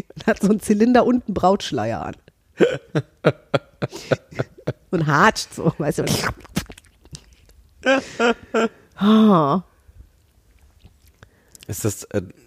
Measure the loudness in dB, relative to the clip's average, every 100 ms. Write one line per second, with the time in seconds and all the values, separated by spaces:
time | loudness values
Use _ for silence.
0 | -12 -8 -4 0 0 0 0 2 4 4
1 | 4 0 -2 -2 0 0 -2 -4 -4 -6
2 | -8 -12 _ _ _ 0 0 0 _ -6
3 | -6 _ -2 -2 _ -6 _ -12 -12 -12
4 | -6 -6 _ -12 -12 -10 -12 -12 -6 -4
5 | 0 4 2 2 -10 -4 -4 -2 -6 -4
6 | -2 -4 -4 -10 -10 -10 -10 -18 _ _
7 | _ -20 _ _ _ _ _ _ 0 0
8 | -2 -2 0 -2 -2 -2 -2 -4 _ -2
9 | 4 6 6 6 4 0 -4 _ _ -20
10 | -20 _ _ _ _ _ _ _ -20 _
11 | _ _ -20 _ _ -20 -14 -6 -6 -6
12 | -8 -8 -8 -18